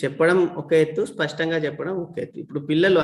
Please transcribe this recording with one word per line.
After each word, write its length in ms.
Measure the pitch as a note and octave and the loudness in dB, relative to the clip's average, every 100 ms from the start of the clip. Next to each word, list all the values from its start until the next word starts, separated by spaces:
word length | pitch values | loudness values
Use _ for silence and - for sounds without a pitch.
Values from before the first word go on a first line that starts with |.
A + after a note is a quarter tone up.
| C3+ | -6
చెప్పడం 420 | C#3+ E3 F3+ E3+ | 0 2 4 2
ఒక 260 | D#3+ D3 | -2 0
ఎత్తు, 320 | D#3+ D#3 D#3 A3 | 2 2 0 -4
స్పష్టంగా 520 | - D3+ - E3 E3 | -4 -4 -2 -2 -2
చెప్పడం 400 | D3 D3 D3 F#3+ | -2 -4 -6 -6
ఒక 220 | E3 - | -8 -10
ఎత్తు. 200 | D#3+ - | -10 -12
ఇప్పుడు 220 | - D3 | -10 -8
పిల్లలు 400 | D3 D#3 F#3 F3 | -2 2 4 4